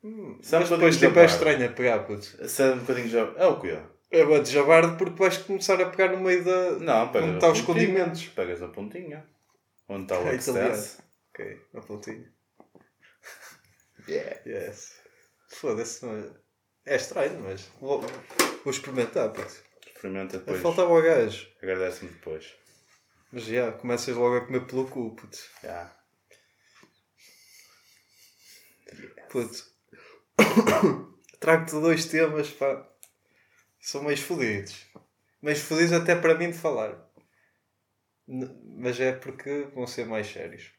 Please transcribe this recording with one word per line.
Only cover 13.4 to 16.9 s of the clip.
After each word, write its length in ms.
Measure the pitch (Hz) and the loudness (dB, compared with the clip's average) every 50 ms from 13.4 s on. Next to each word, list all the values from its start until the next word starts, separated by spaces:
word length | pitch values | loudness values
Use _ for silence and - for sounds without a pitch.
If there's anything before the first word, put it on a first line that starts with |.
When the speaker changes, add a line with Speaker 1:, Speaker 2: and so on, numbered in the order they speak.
| - - - _ _ _ _ _ _ _ _ _ - - | -20 -20 -20 _ _ _ _ _ _ _ _ _ -14 -6
Speaker 2:
Yeah. 320 | 80 - - - - - - | -6 -6 -6 -6 -12 -14 -14
Speaker 1:
Yes. 460 | - - 98 - - - - - - - _ _ _ _ _ _ _ _ _ _ _ | -12 -10 -10 -10 -10 -14 -16 -20 -20 -20 _ _ _ _ _ _ _ _ _ _ _
Foda-se, 560 | - - - 143 110 107 117 113 - - - | -20 -10 -6 -6 -6 -4 -6 -10 -10 -12 -12
mas... 260 | 120 107 107 101 - - _ _ _ _ _ _ _ _ _ _ | -12 -10 -10 -12 -14 -18 _ _ _ _ _ _ _ _ _ _
é 120 | - | -4